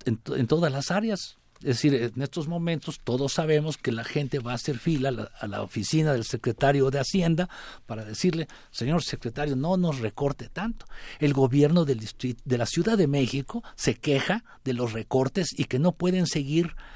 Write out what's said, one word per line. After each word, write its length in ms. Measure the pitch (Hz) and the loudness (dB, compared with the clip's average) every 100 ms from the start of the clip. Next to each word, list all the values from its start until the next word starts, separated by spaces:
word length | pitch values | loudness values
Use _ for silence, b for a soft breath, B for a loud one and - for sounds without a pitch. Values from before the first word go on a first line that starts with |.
| - | -2
en 120 | 110 | -2
to-, 180 | - 135 | -2 -2
en 120 | 120 | 2
todas 240 | 160 165 | 4 2
las 200 | 135 - | 0 -2
áreas? 460 | 180 220 196 - - _ _ | 0 0 -2 -6 -16 _ _
Es 40 | 147 123 | -2 2
decir, 120 | 151 | 4
en 280 | 135 117 120 | 4 0 -4
estos 260 | 139 - 151 | -6 -4 -4
momentos 540 | 170 170 160 - 147 | -2 -2 -2 -4 -8
todos 300 | - 123 139 | -2 0 0
sabemos 420 | - 156 151 156 147 | 0 2 2 2 -2
que 140 | - | -2
la 140 | 113 113 | -2 -2
gente 340 | 147 139 143 | -2 -2 -2
va 140 | 117 | -4
a 20 | 123 | -4
hacer 220 | - 127 | -4 -2
fila 320 | - 151 131 | 0 0 0
a 20 | |
la, 200 | 120 107 - | -2 -8 -10
a 60 | 107 | -8
la 140 | 101 | -6
oficina 520 | 101 - 98 156 156 | -6 -4 0 2 4
del 100 | 131 | 2
secretario 680 | 110 117 - 110 139 143 135 | 0 -2 -2 2 2 4 2
de 100 | 139 | 2
Hacienda 500 | 135 196 165 165 180 B B B - | 0 2 4 2 0 B B B -10
para 200 | 110 107 | -10 -8
decirle, 420 | 107 - 165 151 B B | 0 0 0 -4 B B
"Señor 320 | - 120 165 | -6 0 0
secretario, 540 | - - 120 107 147 131 | -2 -6 -6 -4 -2 0
no 180 | 156 185 | 0 2
nos 240 | 175 135 | 2 0
recorte 480 | 113 - 143 131 110 | -4 -2 -2 -2 -8
tanto". 380 | - 214 226 - B B B | -6 -6 -6 -12 B B B
El 140 | 147 | 2
gobierno 500 | 139 131 143 147 175 | 4 4 6 6 4
del 160 | 151 117 | 2 0
distri-, 380 | 113 - 127 120 - | -4 -6 -6 -6 -2
de 120 | 123 | 0
la 80 | 113 | 0
Ciudad 320 | - 196 220 | 0 2 4
de 100 | 156 | 4
México 540 | 143 127 139 135 233 B - | 2 0 -2 -6 -8 B -2
se 200 | - 117 | 0 0
queja 500 | - 135 - 214 B B | 0 2 2 -2 B B
de 80 | - | -6
los 200 | 120 120 | -2 -2
recortes 560 | 113 110 131 131 - 175 | -4 0 2 2 0 -2
y 140 | - 123 | -2 -2
que 140 | 127 | 2
no 120 | 170 | 2
pueden 360 | - 180 185 170 | 2 0 2 2
seguir 480 | 160 139 156 170 B B | 0 0 0 0 B B